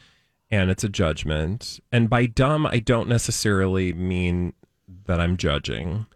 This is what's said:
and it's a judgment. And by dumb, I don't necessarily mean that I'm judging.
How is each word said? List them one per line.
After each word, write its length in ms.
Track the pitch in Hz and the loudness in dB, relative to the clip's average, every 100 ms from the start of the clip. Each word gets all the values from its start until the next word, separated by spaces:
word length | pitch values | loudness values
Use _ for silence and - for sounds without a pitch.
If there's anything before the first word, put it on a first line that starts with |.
| _ _ _ _ - | _ _ _ _ -4
and 220 | 104 92 | 0 2
it's 140 | 95 107 | 0 -2
a 20 | |
judgment. 920 | 101 82 78 80 76 78 113 - - - | 0 0 -2 -2 -2 -2 -4 -10 -16 -2
And 180 | 120 113 | 0 2
by 160 | 120 123 | 2 2
dumb, 400 | 113 135 156 151 | 2 2 2 0
I 140 | 123 | 0
don't 300 | 113 117 107 | 2 0 2
necessarily 840 | 117 - - 110 98 95 95 92 | 0 0 -2 2 2 2 2 0
mean 600 | 82 92 90 90 87 87 - _ _ - 92 98 | -2 -2 0 0 0 -2 -6 _ _ -20 -12 -2
that 120 | 87 | 0
I'm 160 | 85 90 | 2 2
judging. 720 | 85 73 - 57 85 107 110 | 0 -2 -2 -6 -4 -6 -6